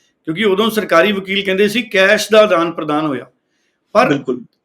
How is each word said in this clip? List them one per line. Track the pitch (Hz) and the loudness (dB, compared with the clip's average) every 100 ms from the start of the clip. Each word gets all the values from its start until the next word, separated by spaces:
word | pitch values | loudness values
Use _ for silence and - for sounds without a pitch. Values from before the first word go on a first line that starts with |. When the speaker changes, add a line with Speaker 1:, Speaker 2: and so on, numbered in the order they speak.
| _ _ - | _ _ -10
Speaker 1:
ਕਿਉਂਕਿ | 160 | -2
ਉਦੋਂ | 214 190 226 | 0 0 0
ਸਰਕਾਰੀ | 214 180 165 196 | -2 0 2 2
ਵਕੀਲ | 196 190 196 190 | 0 -4 -4 -2
ਕਹਿੰਦੇ | 190 208 | 0 0
ਸੀ | 220 | -2
ਕੈਸ਼ | - 190 190 208 208 | -4 0 2 2 2
ਦਾ | 214 | 4
ਆਦਾਨ | 208 175 170 | 4 2 -2
ਪ੍ਰਦਾਨ | 170 156 151 156 | -4 -4 -4 -4
ਹੋਇਆ। | 123 - _ _ _ _ _ _ | -6 -10 _ _ _ _ _ _
ਪਰ | 208 254 | 0 0
Speaker 2:
ਬਿਲਕੁਲ। | 139 - 123 - _ | 0 -4 -8 -10 _